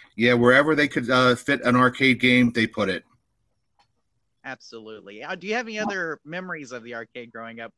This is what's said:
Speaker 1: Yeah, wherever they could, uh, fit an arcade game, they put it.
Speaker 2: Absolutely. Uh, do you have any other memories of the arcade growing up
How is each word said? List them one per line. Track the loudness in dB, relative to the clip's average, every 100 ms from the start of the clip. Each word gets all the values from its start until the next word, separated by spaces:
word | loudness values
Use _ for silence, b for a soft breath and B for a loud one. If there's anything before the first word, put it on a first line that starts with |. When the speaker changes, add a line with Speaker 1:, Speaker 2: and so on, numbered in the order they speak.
| b 0
Speaker 1:
Yeah, | 2
wherever | 4 6 6 4 2
they | 0
could, | -2 0
uh, | 2 4 2
fit | -2 -2
an | 2 4
arcade | 4 4 2 4
game, | 4 4 4
they | 2 -2
put | -2 -4
it. | -4 _ _ _ _ _ _ _ _ _ _ _ _ _ _
Speaker 2:
Absolutely. | -16 -16 -16 -20 -18 -18 -18 -18
Uh, | -14 -12
do | -6
you |
have | -6 -6
any | -6
other | -6 -4 -6 -8 -12
memories | -14 -10 -12 -12
of | -16
the | -14 -14
arcade | -14 -16 -16
growing | -16 -16 -14
up | -18